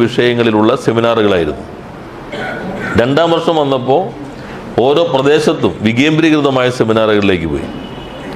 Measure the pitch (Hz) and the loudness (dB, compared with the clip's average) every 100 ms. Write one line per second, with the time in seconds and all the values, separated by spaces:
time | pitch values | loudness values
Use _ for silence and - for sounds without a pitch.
0 | 117 127 120 120 117 107 110 131 - 113 | 2 2 2 2 2 4 4 2 0 2
1 | 117 113 104 92 78 67 - - - - | 2 2 2 2 0 -4 -10 -14 -16 -16
2 | - - - - - - - - - - | -16 -16 -12 -10 -8 -8 -8 -8 -4 0
3 | 120 143 170 165 165 160 139 135 120 147 | 0 2 2 0 0 0 0 0 0 0
4 | 208 - - - - - - - 127 151 | -2 -8 -14 -14 -14 -14 -6 0 2 2
5 | 170 135 139 156 160 147 117 82 107 117 | 2 2 2 2 2 0 0 0 0 2
6 | 147 156 160 151 143 131 127 127 113 110 | 2 2 2 2 2 2 0 0 2 2
7 | 110 104 98 90 80 71 - - - - | 4 4 2 2 0 -4 -6 -10 -12 -14
8 | - - - | -14 -14 -12